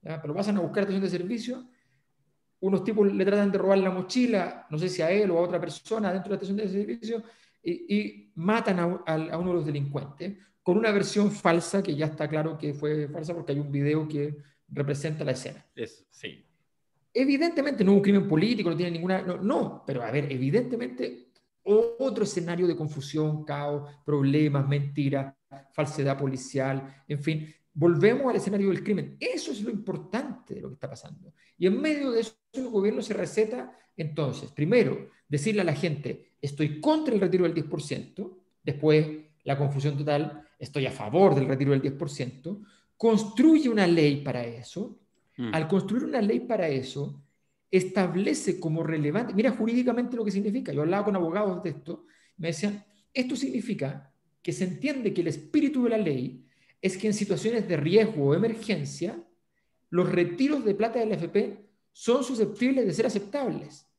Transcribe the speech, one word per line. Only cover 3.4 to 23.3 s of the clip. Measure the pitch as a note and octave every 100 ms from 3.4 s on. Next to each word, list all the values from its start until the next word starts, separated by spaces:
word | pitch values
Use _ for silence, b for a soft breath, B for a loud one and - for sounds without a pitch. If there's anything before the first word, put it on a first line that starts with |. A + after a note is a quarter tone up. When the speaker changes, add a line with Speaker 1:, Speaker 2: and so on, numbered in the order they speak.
| G3+
Speaker 1:
de | F#3+
robar | F#3 G3
la | F#3
mochila, | F#3 F3+ B3+ A#3+ G#3 E3+ - -
no | D3+
sé | F3+
si | -
a | D#3+
él | G3 G#3
o | E3
a |
otra | F3 F3
persona | D#3+ D3+ - A3 G3+
dentro | F#3+ F#3+
de | F#3+
la |
estación | F#3 G3
de | G#3+
servicio, | F#3+ G#3 A#3 G#3+ A3+ B B B B
y, | - F3 - G#3
y | G#3 - -
matan | - E3+ A3 A3+ F3+
a, | E3+ F3 -
a, |
a | D#3 D#3+ D#3+
uno | F3+
de | F3
los | D#3
delincuentes, | C#3+ C#3 C#3+ - - F3 G3+ b b
con | - F#3+
una | A3+
versión | G3+ F3+ G#3 G#3
falsa, | G#3 F3+ E3+ E3+ G3
que | G3
ya | C#3 D#3
está | D#3 D3
claro | D#3 D#3 D#3+
que | D3
fue | C#3+ D3+ D3+ C#3+
falsa | D#3 D#3
porque | E3+ -
hay | C#3+
un | D3
video | C#3 C#3+ D3+ D3+
que | D3+ D3 D3 B B _
representa | C#3+ C#3 C#3+ D#3+ D#3
la | D3
escena. | B2 - - _
Speaker 2:
Es, | - A2 - _
sí. | - G#2 C#2 _ _ _ _ _ _ _
Speaker 1:
Evidentemente | A3+ C4+ C#4 E4+ E4+ C#4+ C#4
no | F#3+
es | G3+
un |
crimen | G3+ G3+ D3
político, | D#3 G3+ A#3 E3+
no | D#3+
tiene | F3+
ninguna, | E3 F3+ F#3
no, | F#3 F3
no, | F#3+ D4+ - - -
pero | C3
a | A#2
ver, | C3+ C#3
evidentemente | C3 C3+ G3 B3 A#3 B3 - - - - _ _ _
otro | F#3 G#3+ A#3 - C4+ G3+
escenario | G#3 - E3+ F3 F3+
de | D#3+
confusión, | D3+ D3 - D#3 D3+